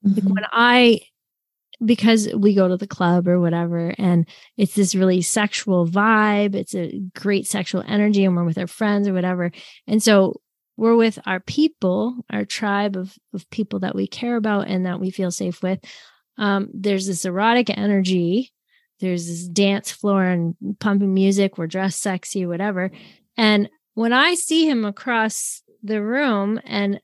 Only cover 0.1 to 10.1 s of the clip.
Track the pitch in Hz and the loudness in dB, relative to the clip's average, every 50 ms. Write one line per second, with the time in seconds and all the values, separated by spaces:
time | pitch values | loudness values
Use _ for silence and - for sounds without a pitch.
0.1 | 196 214 190 196 190 196 214 - - 226 233 240 240 247 247 240 226 - - _ | 2 2 2 2 0 0 -2 -2 0 2 4 4 6 6 6 6 6 4 0 _
1.1 | _ _ _ _ _ _ _ _ _ _ _ _ _ _ 240 220 240 - - 226 | _ _ _ _ _ _ _ _ _ _ _ _ _ _ 2 2 2 4 4 4
2.1 | 226 226 208 - - - 196 208 202 196 190 180 185 180 202 196 - - 185 175 | 4 4 2 -2 -2 2 2 4 4 4 4 2 2 -2 -4 -10 -4 -2 2 2
3.1 | 175 180 175 180 175 180 175 170 165 170 175 170 170 170 170 170 - - 202 185 | 4 2 4 2 2 2 2 0 0 0 -2 -2 -2 -4 -4 -4 -4 -2 0 2
4.1 | 175 170 165 _ - - - _ _ - 208 180 - 208 202 180 - 190 190 185 | 2 2 2 _ -4 -20 -20 _ _ -2 -2 -2 2 0 0 0 2 2 2 4
5.1 | 185 185 170 - - 220 208 202 - - - 208 190 180 175 165 170 202 202 220 | 4 2 0 0 0 -2 -2 -2 -4 -6 -2 0 0 2 2 2 2 2 4 4
6.1 | 226 214 214 214 208 202 208 208 196 196 185 - - 185 170 - - - 196 185 | 4 4 4 2 2 2 0 0 -2 -4 -6 -6 -6 -6 -6 -6 -8 -10 -10 -12
7.1 | _ - - 208 202 196 196 - - 196 180 - - 185 - - - 208 208 214 | _ -8 -2 -2 -2 0 -2 -4 -6 -6 -6 -4 -4 -6 -4 -2 0 2 2 2
8.1 | 208 196 196 190 180 175 175 170 160 - 180 175 - - 226 208 208 202 202 202 | 4 4 4 2 2 2 0 -2 -2 -4 -6 -8 -6 -4 -2 0 0 0 0 0
9.1 | 190 185 175 185 180 180 175 175 - - - - - - _ - 208 220 - 233 | 0 -2 -2 -2 -2 -2 -4 -6 -6 -10 -20 -20 -20 -20 _ -2 -2 2 4 6